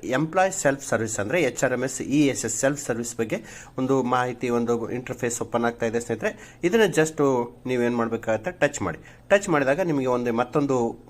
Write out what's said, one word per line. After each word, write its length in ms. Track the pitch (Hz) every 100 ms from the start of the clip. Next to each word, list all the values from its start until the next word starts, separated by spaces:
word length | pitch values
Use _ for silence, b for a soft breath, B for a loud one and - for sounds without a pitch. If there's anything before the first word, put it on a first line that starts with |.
ಎಂಪ್ಲಾಯ್ 480 | - 127 160 180 190
ಸೆಲ್ಫ್ 360 | - 143 139 -
ಸರ್ವಿಸ್ 320 | 117 110 107
ಅಂದ್ರೆ 220 | 101 170
ಎಚ್ 220 | 143 120
ಆರ್ 100 | 135
ಎಮ್ 100 | 123
ಎಸ್, 180 | 131 -
ಇ 260 | - 139 143
ಎಸ್ 180 | 117 117
ಎಸ್ 100 | -
ಸೆಲ್ಫ್ 280 | 139 147
ಸರ್ವಿಸ್ 340 | - 117 120 -
ಬಗ್ಗೆ 260 | 117 190 - B B -
ಒಂದು 260 | 131 135
ಮಾಹಿತಿ, 460 | 120 127 123 123 127
ಒಂದು 400 | 120 117 117 110
ಇಂಟರ್‌ಫೇಸ್ 520 | 120 123 120 123 117
ಓಪನ್ 240 | 113 120 120
ಆಗ್ತಾ 200 | 117 117
ಇದೆ 140 | 113
ಸ್ನೇಹಿತರೆ. 600 | 113 113 202 - - -
ಇದನ್ನ 200 | 170 226
just 380 | 208 156 156 160 143 127 120 - 127
ನೀವೇನ್ 300 | 127 120 123
ಮಾಡ್ಬೇಕಾಗತ್ತೆ, 560 | 113 113 - 110 143
ಟಚ್ 300 | 180 147 -
ಮಾಡಿ. 160 | 95 80 B B -
ಟಚ್ 200 | 202 202
ಮಾಡಿದಾಗ 300 | 156 131 147
ನಿಮಗೆ 260 | 185 147 127
ಒಂದು 280 | 123 120
ಮತ್ತೊಂದು 720 | 117 123 156 143 131 117 - -